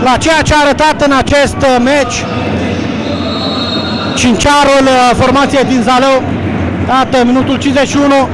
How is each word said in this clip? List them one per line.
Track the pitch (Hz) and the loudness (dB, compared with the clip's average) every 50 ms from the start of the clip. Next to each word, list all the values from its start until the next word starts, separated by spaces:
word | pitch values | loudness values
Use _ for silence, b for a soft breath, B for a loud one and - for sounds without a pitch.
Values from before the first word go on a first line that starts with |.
| 233 | 0
La | 254 254 226 | 0 0 0
ceea | - 320 320 311 | 0 0 0 0
ce | 294 - 302 | 2 2 2
a | 302 294 | 2 2
arătat | 285 277 - 294 311 302 - 302 285 | 2 2 2 2 2 2 2 0 2
în | 277 269 | 2 0
acest, | 262 - 285 285 285 - - - | 0 2 2 2 2 0 0 0
uh, | 285 269 254 247 240 | 0 2 2 2 2
meci | 262 285 294 269 240 226 - - - 208 247 247 - 208 - - - - - - - - - - 254 285 - - 330 - - - - - - - - - - - - - - - - - | 2 2 0 0 -2 -4 -6 -6 -6 -6 -6 -4 -4 -4 -4 -4 -4 -4 -4 -6 -6 -6 -6 -6 -6 -6 -6 -6 -6 -6 -6 -6 -6 -6 -6 -6 -6 -6 -6 -6 -6 -6 -6 -6 -6 -4
cinciarul, | - - 247 226 - - 285 285 294 294 277 269 277 269 | -2 0 0 0 2 2 2 2 2 2 2 2 2 2
uh, | 262 254 254 247 247 233 - | 2 2 2 2 2 2 2
formației | 262 262 254 269 277 277 277 277 247 | 0 2 2 2 0 2 0 0 0
din | - 262 254 | 2 0 0
Zalău. | 220 226 254 254 262 269 269 262 254 - - - - - - - - - - - - - | 2 2 2 2 2 2 2 0 0 -2 -4 -4 -4 -4 -4 -4 -4 -4 -4 -4 -2 0
Iată, | 240 262 262 254 269 262 240 | 0 0 0 0 0 0 2
minutul | 240 247 262 254 262 269 - | 2 2 0 0 0 -2 -2
cincizeci | - 285 262 285 269 - | -2 -2 0 0 0 0
și | - 277 285 277 | 0 0 2 2
unu. | 277 277 262 233 | 4 2 2 0